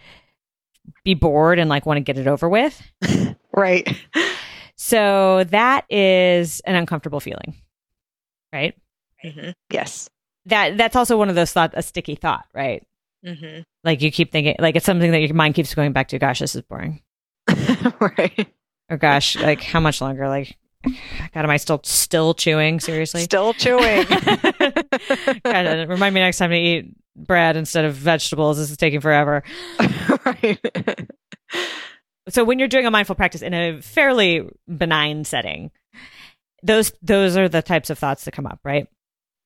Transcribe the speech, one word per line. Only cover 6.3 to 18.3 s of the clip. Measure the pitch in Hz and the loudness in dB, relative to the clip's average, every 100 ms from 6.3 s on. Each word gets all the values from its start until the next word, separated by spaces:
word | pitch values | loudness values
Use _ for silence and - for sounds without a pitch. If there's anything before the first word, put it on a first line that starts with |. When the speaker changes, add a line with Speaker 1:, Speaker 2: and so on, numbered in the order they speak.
| 175 170 - | 2 0 -4
Speaker 1:
an | - 185 | -2 -2
uncomfortable | 170 160 156 143 | 0 -4 -6 -10
feeling, | - - - 151 _ _ _ _ _ _ _ _ _ | -10 -12 -14 -18 _ _ _ _ _ _ _ _ _
right? | 147 151 - _ _ _ _ 170 | -6 -6 -6 _ _ _ _ -18
Speaker 2:
Mm-hmm. | 151 151 180 - | -14 -16 -16 -8
Yes. | - - - - _ _ _ 190 | -6 -6 -10 -18 _ _ _ -2
Speaker 1:
That, | 214 175 202 | 0 0 0
that's | 226 247 | 0 2
also | 240 226 | 2 2
one | 208 | 2
of | 175 | 2
those | 170 | 0
thought, | - 165 - | 2 0 -2
a | |
sticky | 170 - 160 151 | -8 -8 -10 -6
thought, | 165 110 - - | -4 -6 -6 -8
right? | 135 110 - _ _ _ 180 | -6 -6 -12 _ _ _ -16
Speaker 2:
Mm-hmm. | 165 156 156 165 _ | -16 -16 -18 -20 _
Speaker 1:
Like, | 165 151 | -2 0
you | 151 | 0
keep | 143 165 | 0 -2
thinking, | 156 147 - | 0 -2 0
like, | 160 160 | 0 2
it's | - | 2
something | 180 170 | 2 4
that | 165 | 2
your | 151 | 2
mind | 160 151 147 | 2 2 2
keeps | 151 - | -2 0
going | 147 | 0
back | 131 135 | 0 -2
to, | 135 | -2
"Gosh, | 135 127 | -2 -2
this | 139 120 | -4 -8
is | |
boring." | - - - 151 _ _ _ _ - | -10 -12 -10 -12 _ _ _ _ -2
Speaker 2:
<laughs> | 165 - 254 247 - | 0 0 0 -2 0
Right. | 202 - - | -2 0 -2